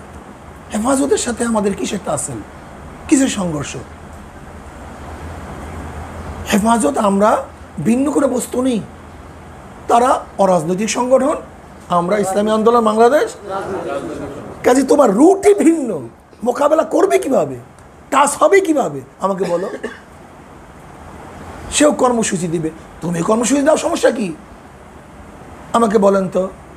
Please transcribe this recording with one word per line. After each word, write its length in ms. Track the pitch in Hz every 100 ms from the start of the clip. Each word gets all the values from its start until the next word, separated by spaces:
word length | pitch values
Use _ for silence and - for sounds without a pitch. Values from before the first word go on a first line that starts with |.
| - - - - - - -
হেফাজতের 500 | 214 240 269 277 403 -
সাথে 160 | 226
আমাদের 280 | 240 220 202 190
কিসের 240 | - 202
তাসেল, 340 | - 151 - 117 - - - - - - -
কিসের 240 | 277 262 202
সংঘর্ষ? 340 | 180 147 131 135 - - - - - - - - - - - - - - - - - - - - - - - - - - -
হেফাজত 460 | 208 220 233 285 277 202
আমরা 220 | 196 214 262 - - - - 151
ভিন্ন 180 | 240 285
কোনো 120 | 285 277
বস্তু 300 | 247 - 247
নেই, 180 | 254 220 139 - - - - - - - - - -
তারা 220 | 233 254 302 - -
অরাজনৈতিক 520 | 190 180 156 185 214 262
সংগঠন, 400 | 254 262 269 - - - - - - 175
আমরা 160 | 175 208
ইসলামী 320 | 190 196 214
আন্দোলন 320 | 220 220 240 220
বাংলাদেশ। 380 | 214 233 294 466 - 202 196 202 190 170 139 - - - - - -
কাজে 180 | - 262
তোমার 240 | 269 294 254 196
রুটই 360 | 320 392 403 403
ভিন্ন, 260 | 311 330 247 160 117 - - -
মোকাবেলা 420 | 233 233 294 311 311
করবে 220 | - 392 392
কিভাবে, 380 | 330 226 143 123 - - - - -
টাচ 200 | 269 277 -
হবে 180 | 302 392
কিভাবে 400 | 349 294 185 139 123 -
আমাকে 240 | 196 190 185
বলো? 160 | 175 196 - - - - - - - - - - - - - - - - - - - -
সেও 180 | - 294 202
কর্মসূচি 440 | 254 233 214 185 170
দিবে, 160 | 170 156 - - -
তুমি 180 | 165 170
কর্মসূচি 380 | 170 220 240 285
দাও, 160 | 277 - 302
সমস্যা 240 | 339 508
কি? 180 | - 196 - - - - - - - - - - - - - -
আমাকে 240 | 233 226 214
বলেন 260 | 196 196 190
তো, 140 | 180 190 - -